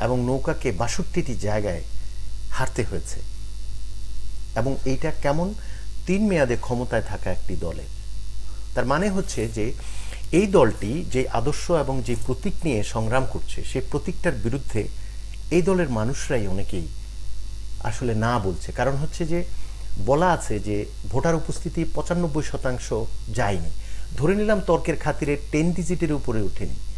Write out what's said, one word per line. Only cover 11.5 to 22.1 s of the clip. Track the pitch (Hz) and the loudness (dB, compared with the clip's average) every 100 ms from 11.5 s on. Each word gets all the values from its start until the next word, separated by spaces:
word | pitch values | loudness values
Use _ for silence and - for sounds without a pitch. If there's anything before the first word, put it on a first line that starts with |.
| 151 - | 0 0
এবং | 165 131 131 117 | 0 2 0 0
যে | 120 - | 0 0
প্রতীক | 127 202 - | 0 0 0
নিয়ে | 165 110 | 0 0
সংগ্রাম | 101 117 110 131 135 | 0 0 2 2 2
করছে, | - - - | 0 0 0
সেই | - 131 - | 0 -2 -2
প্রতীকটার | 147 185 170 180 | -2 -2 0 0
বিরুদ্ধে | 123 - 139 - 107 - - - - - - - | 0 0 0 0 0 -2 -4 -6 -8 -8 -8 0
এই | 165 | 2
দলের | 180 185 151 | 2 2 2
মানুষরাই | 113 110 139 - 127 98 | 0 0 -2 0 0 2
অনেকেই | 95 - 90 80 - - - - - - - - - | 2 2 0 -2 -6 -8 -6 -2 -2 -2 -4 -6 -4
আসলে | - - 123 | -2 -2 0
না | 110 113 120 | 0 2 0
বলছে। | 95 82 - | 0 -2 -4
কারণ | - 123 135 | -2 0 0
হচ্ছে | 156 - 165 | 0 -2 0
যে | 170 - - - - - - 98 | 0 0 0 -2 -2 -2 2 4
বলা | 143 180 | 4 4
আছে | 160 - 104 | 2 0 -2
যে | 98 104 107 - - | -2 -2 -4 -6 -2
ভোটার | 117 165 | 0 2
উপস্থিতি | 160 - - 165 165 160 | 2 0 -4 -4 -2 0
পঁচানব্বই | - - | 0 0